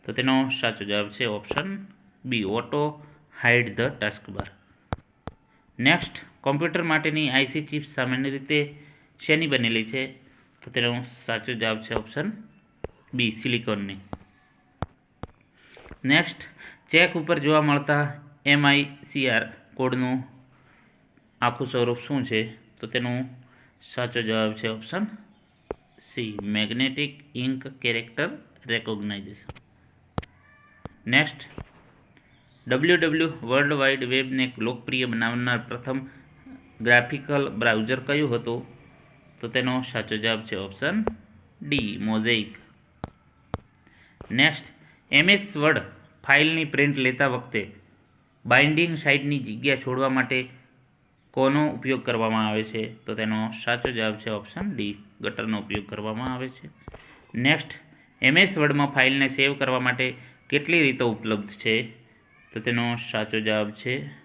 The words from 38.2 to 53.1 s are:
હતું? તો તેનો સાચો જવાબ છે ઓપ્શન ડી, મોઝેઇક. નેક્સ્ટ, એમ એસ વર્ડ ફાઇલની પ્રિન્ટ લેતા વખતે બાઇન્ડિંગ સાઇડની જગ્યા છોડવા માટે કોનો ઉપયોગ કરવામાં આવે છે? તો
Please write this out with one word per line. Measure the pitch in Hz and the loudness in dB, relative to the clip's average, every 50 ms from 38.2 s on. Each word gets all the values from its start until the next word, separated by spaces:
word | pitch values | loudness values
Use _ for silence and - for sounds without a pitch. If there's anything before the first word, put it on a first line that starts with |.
| 151 135 117 | 2 0 0
હતું? | 117 - 120 117 120 131 - - - - - - - - _ - - _ - - | -2 -2 -4 -6 -6 -8 -12 -20 -20 -20 -20 -20 -20 -20 _ -20 -20 _ -20 -16
તો | - - | -12 -12
તેનો | 113 113 131 123 127 127 127 127 | -4 -2 0 0 0 -2 -2 -4
સાચો | - - 117 107 - - | -4 -4 -6 -4 -2 -4
જવાબ | 107 107 117 113 107 113 | -2 0 0 -2 -2 -4
છે | - 110 | -6 -6
ઓપ્શન | 95 98 98 98 - 143 151 190 220 220 - - - - - - - _ _ _ _ | -6 -6 -8 -8 -4 -4 -2 0 0 0 -2 -4 -6 -18 -20 -20 -20 _ _ _ _
ડી, | - 147 147 139 110 104 98 | -6 -4 -2 -2 -2 -4 -6
મોઝેઇક. | 90 104 107 110 110 107 117 117 110 104 - - - - - - _ _ _ _ _ - - _ _ _ _ _ _ _ _ - - - _ _ _ _ _ _ _ - _ _ _ - - | -4 -2 0 0 2 2 2 2 2 0 -4 -10 -20 -20 -20 -20 _ _ _ _ _ -14 -14 _ _ _ _ _ _ _ _ -10 -10 -10 _ _ _ _ _ _ _ -20 _ _ _ -12 -6
નેક્સ્ટ, | 104 123 143 156 147 - - - - _ - - - _ _ _ | 2 2 4 2 2 -2 -12 -18 -20 _ -20 -20 -20 _ _ _
એમ | 139 139 156 185 | 4 4 6 6
એસ | 202 196 202 - - | 4 4 2 -6 -2
વર્ડ | 151 147 156 156 - - - - - - _ _ _ - | 2 4 4 4 2 -2 -6 -16 -20 -20 _ _ _ 2
ફાઇલની | - 139 143 151 160 165 160 151 | 4 6 6 6 4 2 0 -2
પ્રિન્ટ | 147 - 139 143 143 143 | 0 2 2 4 4 4
લેતા | 139 131 127 127 127 143 | 2 2 0 2 2 2
વખતે | 135 123 120 120 - - 110 95 - - - _ _ _ _ _ _ _ _ _ _ _ _ _ | 2 2 -2 -6 -4 -4 -4 -4 -6 -14 -20 _ _ _ _ _ _ _ _ _ _ _ _ _
બાઇન્ડિંગ | 120 123 131 143 151 156 156 170 170 165 | 4 6 6 6 6 4 2 2 0 -2
સાઇડની | 151 - 147 139 143 135 143 147 139 | -2 2 2 2 2 2 -2 -2 -2
જગ્યા | 117 107 107 117 123 139 135 127 - | -4 -6 -8 -2 0 0 0 0 -2
છોડવા | 131 127 127 135 131 | -4 -2 0 0 0
માટે | 131 131 127 127 131 127 127 - - - _ _ _ _ _ _ _ _ _ _ _ _ _ _ - | 2 0 0 0 -2 -4 -4 -6 -16 -20 _ _ _ _ _ _ _ _ _ _ _ _ _ _ -2
કોનો | 135 131 135 143 147 151 151 - | 2 2 4 4 2 2 0 -2
ઉપયોગ | 117 - 131 131 127 131 | -4 -2 -2 -2 -2 -2
કરવામાં | 127 117 110 113 110 110 110 110 | -2 -2 0 0 0 2 2 0
આવે | 107 107 110 110 | 0 0 -2 -4
છે? | 110 - 113 110 113 - - _ | -4 -6 -6 -6 -6 -10 -14 _
તો | - | -8